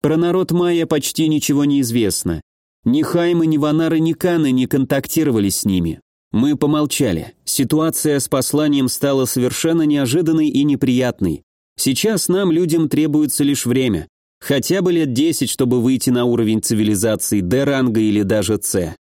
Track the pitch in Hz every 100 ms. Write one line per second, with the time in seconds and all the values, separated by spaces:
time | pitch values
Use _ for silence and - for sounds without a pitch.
0 | 147 160 175 180 180 175 175 170 160 156
1 | - - 160 151 - 143 143 139 120 120
2 | 104 - 90 80 - _ _ _ 117 143
3 | 151 175 170 170 160 151 151 156 160 160
4 | 160 156 185 170 147 127 127 165 131 139
5 | - 160 151 113 101 - 104 92 82 76
6 | _ _ _ 104 139 143 147 151 151 -
7 | 127 82 - - - - 127 151 160 -
8 | 151 143 - 139 - 143 151 143 127 -
9 | 143 135 127 127 123 - 165 165 151 147
10 | 131 156 160 160 151 135 147 135 131 123
11 | 127 - 92 76 _ _ _ - 131 131
12 | 214 214 - 185 190 160 180 165 156 151
13 | 156 151 147 - 143 143 120 127 127 87
14 | 73 _ _ _ - 139 - 190 185 175
15 | 147 120 165 - 123 - 123 123 117 131
16 | - 123 120 117 110 110 - 110 107 101
17 | 110 107 - 104 90 127 139 135 127 110
18 | 107 104 101 107 98 104 - 101 82 -
19 | _